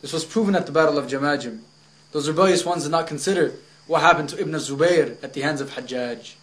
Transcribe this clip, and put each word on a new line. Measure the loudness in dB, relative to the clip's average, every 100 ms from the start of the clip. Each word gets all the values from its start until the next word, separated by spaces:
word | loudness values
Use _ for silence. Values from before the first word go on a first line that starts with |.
This | -6
was | -6
proven | -4 0 2
at | 2
the | 2
Battle | 2 4 2
of | -2
Jamajim. | -2 0 -2 -4 -12 -18 _ _ _ _
Those | -4 -2
rebellious | 2 4 4
ones | 0 -4
did | 0
not | -2 -2
consider | -4 -2 0 0 -2 -18 _ -2
what | 4
happened | 6 4 2
to | -4
Ibn | -4
Zubayr | -4 -6 0 2 4 2 -2
at | -12
the | -6
hands | -4 -4
of | -6
Hajjaj. | -8 -8 -6 -6 -8 -14 -20